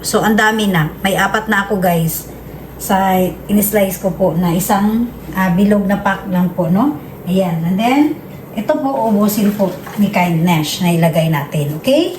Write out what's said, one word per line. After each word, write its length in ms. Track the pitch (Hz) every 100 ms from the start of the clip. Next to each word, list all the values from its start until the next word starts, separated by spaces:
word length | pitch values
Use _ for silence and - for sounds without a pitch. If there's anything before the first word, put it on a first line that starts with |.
| -
So, 160 | 220
ang 160 | 208 220
dami 320 | 214 220 202
na. 240 | 180 156 -
May 160 | 190 180
apat 320 | 196 220 214
na 160 | 202 202
ako, 160 | 202
guys. 480 | 180 170 160 - - - - - - -
Sa 380 | - 196 190 185 180 - -
in-slice 480 | 208 214 208 190 190
ko 140 | 196
po 240 | 170 185 160
na 180 | 175 170
isang, 540 | - 196 208 226 240 - - 190
ah, 160 | 185
bilog 320 | 175 202 208 190
na 100 | 202
pack 300 | 196 190 196
lang 220 | 180 180
po, 180 | - 165
no? 240 | 190 285 302 - - 180
Ayan. 320 | 190 180 165 170
And 100 | 190
then, 260 | 233 277 311 - - - - -
ito 160 | 214 302
po, 340 | 269 269 220
ubusin 400 | 202 214 226 208
po 200 | - 190 - - -
ni 140 | 202
Kindness 640 | 185 175 165 175 160 151 - 180
na 100 | 170
ilagay 320 | 165 165 160
natin. 540 | 147 139 160 147 156
Okay? 320 | - 294 370